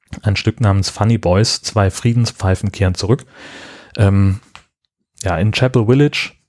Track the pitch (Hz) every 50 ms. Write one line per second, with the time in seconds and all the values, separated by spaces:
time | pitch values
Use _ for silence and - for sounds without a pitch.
0 | _ - - - - 104 101 - - 113 - - 120 101 98 98 98 - - -
1 | 104 107 117 107 - 85 90 95 110 120 - - - - - 110 101 95 - -
2 | - 120 117 120 117 113 - - - 95 92 - - 101 - - 98 92 90 -
3 | - 92 117 147 - _ _ - - - - - - - - - - - - -
4 | 107 98 98 98 98 98 95 101 _ _ - - _ _ _ _ _ _ _ _
5 | _ _ _ - - 95 87 80 92 110 107 - 127 131 127 127 113 104 123 139
6 | 147 147 - - - - - _ _